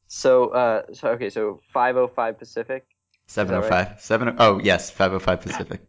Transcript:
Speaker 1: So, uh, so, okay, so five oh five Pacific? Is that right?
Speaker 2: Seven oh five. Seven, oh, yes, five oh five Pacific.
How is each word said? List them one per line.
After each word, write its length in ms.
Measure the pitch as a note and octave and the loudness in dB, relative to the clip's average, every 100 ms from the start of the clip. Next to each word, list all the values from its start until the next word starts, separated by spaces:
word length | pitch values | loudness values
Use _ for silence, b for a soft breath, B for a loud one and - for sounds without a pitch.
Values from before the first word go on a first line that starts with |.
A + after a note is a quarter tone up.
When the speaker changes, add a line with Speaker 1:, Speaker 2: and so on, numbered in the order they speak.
| _ | _
Speaker 1:
So, 400 | - C3+ B2+ B2 | -2 4 4 4
uh, 340 | B2+ A#2+ A2 - | 2 0 0 -4
so, 140 | - C#3+ | -6 -4
okay, 180 | A#2+ G2+ | -4 -4
so 300 | A2 G#2+ F#2+ _ | -4 -4 -6 _
five 240 | C3+ B2+ B2+ | -2 0 0
oh 100 | B2 | 0
five 300 | B2+ A2+ G#2+ | -2 -6 -6
Pacific? 480 | A2+ A#2 A#2 C3 - _ _ _ _ | -12 -10 -8 -10 -14 _ _ _ _
Is 60 | |
that 80 | - | -4
right? 60 | F#2+ | -2
Speaker 2:
Seven 60 | F2+ | -2
oh 40 | F2+ | 0
five. 320 | F2+ G2 - | 0 -2 -6
Seven, 360 | - A2 A#2+ A#2+ | -4 -2 0 4
oh, 220 | A2+ G2 | 4 4
yes, 280 | F#2+ F2 - | 2 0 -2
five 220 | - F#2+ | -2 0
oh 60 | F#2+ | 0
five 220 | F#2 F2+ | -2 -2
Pacific. 380 | - - - F#2+ | -4 -10 -10 -14